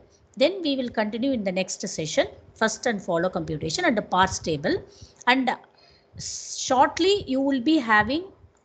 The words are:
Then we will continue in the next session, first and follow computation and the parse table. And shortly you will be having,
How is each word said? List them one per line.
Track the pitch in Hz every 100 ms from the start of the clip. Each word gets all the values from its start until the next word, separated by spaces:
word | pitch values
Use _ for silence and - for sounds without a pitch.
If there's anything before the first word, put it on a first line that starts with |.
| - _ _ -
Then | 285 392
we | 311 269
will | 240
continue | 233 214 226 277
in | 254
the | 196
next | 185 185 - 190
session, | - 156 - 392 - -
first | - 220 - 247
and | 208
follow | 190 170 180
computation | 185 160 151 160 240 349
and | 214
the |
parse | - 180 190 -
table. | 190 151 175 392 - - - _ -
And | 262 240 190 - _ _ _ _ -
shortly | - - - - - 254 311 302 349 403 -
you | 262
will | 269 277
be | 233 311
having, | 226 214 214 302 381 - - _